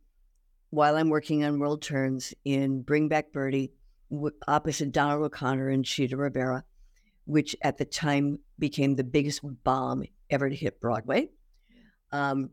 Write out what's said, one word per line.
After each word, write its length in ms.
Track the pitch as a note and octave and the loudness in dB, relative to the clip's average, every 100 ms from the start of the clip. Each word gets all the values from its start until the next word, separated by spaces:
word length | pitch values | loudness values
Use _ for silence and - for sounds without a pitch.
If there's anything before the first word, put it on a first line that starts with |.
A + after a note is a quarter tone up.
| _ _ _ _ _ _ _ | _ _ _ _ _ _ _
while 260 | D3+ D3 D3+ | 2 4 4
I'm 140 | D#3+ | 4
working 340 | D3+ D3+ D3+ | 2 0 0
on 160 | D3 D3 | 0 0
World 220 | C#3+ D3 | 0 -2
Turns 520 | - C#3+ C3+ C3 - - C#3 | -2 -2 0 -2 -6 -8 -2
in 360 | C3+ C#3 C3+ | 0 0 -2
Bring 280 | B2 D3 D3+ | 0 2 2
Back 240 | D#3 D3+ | 0 -2
Birdie, 400 | D3 C3+ C3+ C3+ - - _ - | -4 -2 -2 -2 -8 -20 _ -10
w-, 220 | D3 D3 - - | -6 -6 -6 0
opposite 440 | D3 D#3+ C#3+ C#3+ | 0 0 -2 0
Donald 300 | D3+ C#3+ D3 D3+ | 2 2 2 -2
O'Connor 440 | - C3 C3+ C3+ | -2 -2 0 0
and 140 | C3+ | 0
Chita 320 | B2+ - B2+ C3+ | 0 0 -2 0
Rivera, 480 | C#3+ C3 C3 B2+ - - - _ _ _ - | -2 -2 -2 -2 -6 -20 -20 _ _ _ 0
which 300 | D3+ D3 - | 0 0 0
at 160 | C#3+ - | -2 -2
the 80 | - | -4
time 540 | - D3+ C#3+ C#3+ C#3+ - - | -2 0 2 2 -2 -8 -6
became 380 | D3 D3 C#3 C3 | -4 0 2 2
the 80 | |
biggest 380 | B2+ D3 C#3+ C#3+ C#3+ - - | 2 0 0 -2 -8 -4 0
bomb 400 | C3 B2+ C3 - _ - | 0 0 -4 -6 _ -4
ever 200 | C3+ C3+ | 0 0
to 60 | C#3 | -2
hit 240 | D3 - | -6 -4
Broadway. 500 | A#2 A2 A2 F3 D#4+ - _ _ _ - - _ _ | -2 -2 0 0 0 -6 _ _ _ -20 -20 _ _
Um, 380 | C#3+ C#3 C3+ C3 | -4 -2 -2 -4